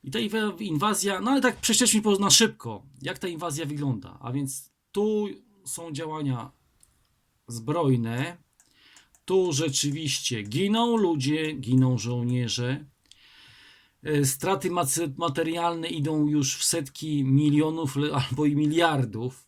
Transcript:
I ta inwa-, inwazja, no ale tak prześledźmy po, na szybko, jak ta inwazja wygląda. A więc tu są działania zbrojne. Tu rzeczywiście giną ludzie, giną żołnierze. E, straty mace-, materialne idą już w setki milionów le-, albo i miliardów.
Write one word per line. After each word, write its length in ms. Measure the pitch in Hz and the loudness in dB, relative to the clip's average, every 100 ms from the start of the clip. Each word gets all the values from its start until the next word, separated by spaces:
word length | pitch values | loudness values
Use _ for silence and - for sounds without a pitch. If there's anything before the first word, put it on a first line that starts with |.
I 60 | - | -6
ta 80 | 214 | -4
inwa-, 440 | 214 220 214 196 | -2 -2 -2 -4
inwazja, 580 | 214 151 214 208 196 190 | -4 0 0 0 -2 0
no 100 | 214 | 0
ale 100 | 269 | 2
tak 200 | 247 - | 2 0
prześledźmy 420 | - 220 240 214 | 0 4 4 4
po, 160 | 214 196 | 4 2
na 120 | 202 | 6
szybko, 560 | - 220 - 120 104 - - | 6 4 0 -12 -12 -16 -12
jak 160 | 139 180 | -10 -6
ta 100 | 185 | -8
inwazja 380 | 165 170 147 151 | -6 -6 -6 -6
wygląda. 520 | 147 143 110 87 - | -4 -2 -4 -8 -14
A 120 | 120 | -6
więc 380 | 135 135 - - _ _ | -4 -4 -8 -14 _ _
tu 360 | 202 214 214 208 - _ _ | -2 0 0 -2 -8 _ _
są 280 | - - 170 | -12 -12 -8
działania 580 | 147 160 156 143 123 131 _ _ _ _ _ _ _ _ _ - | -8 -6 -4 -4 -4 -8 _ _ _ _ _ _ _ _ _ -14
zbrojne. 880 | 117 113 165 143 123 113 117 165 175 _ _ _ _ _ - _ _ | -10 -4 0 2 2 0 -4 -6 -8 _ _ _ _ _ -20 _ _
Tu 280 | - 190 180 | 0 2 2
rzeczywiście 920 | 139 160 135 147 147 151 - - 113 | 0 0 0 -2 -2 -4 -4 -4 -4
giną 540 | 104 131 196 220 240 226 | -2 0 2 2 2 4
ludzie, 560 | 185 156 131 151 156 | 2 2 0 0 -2
giną 440 | 151 120 131 131 123 | -6 2 4 4 2
żołnierze. 840 | 110 123 120 123 120 123 123 143 151 _ _ - - - - - - _ _ _ | -2 -2 -2 -2 -2 -2 -4 -6 -10 _ _ -20 -20 -20 -20 -20 -20 _ _ _
E, 220 | - 147 | 0 2
straty 460 | 135 - 175 190 180 | 2 0 0 0 0
mace-, 440 | 180 147 165 165 135 | 0 0 0 -2 -2
materialne 720 | 170 143 160 170 170 170 165 | -2 0 -2 0 -2 -2 -4
idą 380 | 170 147 156 147 | -4 -2 2 2
już 300 | 151 135 - | 2 0 -2
w 80 | |
setki 600 | - 170 139 - 156 147 | -2 -2 -4 -10 -4 0
milionów 720 | 135 139 151 147 156 160 147 139 | 4 6 6 4 2 0 -4 -2
le-, 180 | 147 | -2
albo 320 | 143 127 131 151 | -2 -2 0 2
i 100 | 143 | 2
miliardów. 920 | 151 160 165 147 117 110 127 - | 2 4 2 2 -2 -4 -8 -10